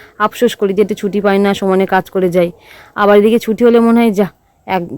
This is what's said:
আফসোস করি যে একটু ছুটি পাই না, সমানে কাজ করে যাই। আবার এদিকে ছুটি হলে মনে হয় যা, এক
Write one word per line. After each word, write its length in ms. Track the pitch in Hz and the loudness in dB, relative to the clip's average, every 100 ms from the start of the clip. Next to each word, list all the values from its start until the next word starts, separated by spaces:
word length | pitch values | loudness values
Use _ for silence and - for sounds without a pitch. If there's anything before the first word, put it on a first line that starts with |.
| - - | -18 -6
আফসোস 360 | 214 - 240 - | -4 0 -2 -2
করি 180 | 196 | -4
যে 80 | 190 | -2
একটু 120 | 202 | -2
ছুটি 280 | 208 202 190 | -4 -6 -2
পাই 180 | 202 196 | 0 0
না, 140 | 202 | 0
সমানে 320 | 196 196 185 190 | -2 -2 0 0
কাজ 240 | 190 180 | -2 -2
করে 200 | 196 185 | -4 -2
যাই। 220 | 175 175 - - - - - | 0 -2 -4 -20 -20 -14 -2
আবার 220 | 202 208 | 2 4
এদিকে 220 | 208 226 | 4 2
ছুটি 240 | - 208 | -2 0
হলে 160 | 240 233 | 2 4
মনে 200 | 233 233 | 4 2
হয় 120 | 233 | 2
যা, 160 | 196 190 - _ _ - | 0 -4 -6 _ _ -8
এক 160 | 185 175 | -6 -6